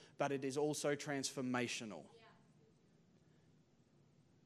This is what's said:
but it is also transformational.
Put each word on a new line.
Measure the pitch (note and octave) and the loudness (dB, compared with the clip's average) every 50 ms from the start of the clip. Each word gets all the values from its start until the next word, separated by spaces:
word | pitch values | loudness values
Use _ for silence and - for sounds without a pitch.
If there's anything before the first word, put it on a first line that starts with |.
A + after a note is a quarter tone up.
| - - - - | -20 -20 -2 0
but | C#3+ C#3+ C#3 | 2 2 2
it | C3+ C#3+ | 2 0
is | C3+ B2+ D3 | 0 2 2
also | D3 D3+ D3 - - D3+ D3 | 2 2 2 2 2 2 2
transformational. | C#3+ - D3+ C#3+ C3+ C3 - - C#3+ C3 B2+ B2 B2 B2 A#2 - - A#2+ G#2+ F#2+ D#2 C#2+ - - - - - - - - - - - - - - - - - - - - - - - - - - - - - - - - _ - _ - _ - - - - - - - - - - - | 2 0 -2 -2 0 -2 -2 -2 -2 0 2 2 2 2 0 -2 -4 -4 -6 -8 -10 -12 -14 -18 -20 -20 -20 -20 -20 -20 -20 -20 -20 -20 -20 -20 -20 -20 -20 -20 -20 -20 -20 -20 -20 -20 -20 -20 -20 -20 -20 -20 -20 -20 _ -20 _ -20 _ -20 -20 -20 -20 -20 -20 -20 -20 -20 -20 -20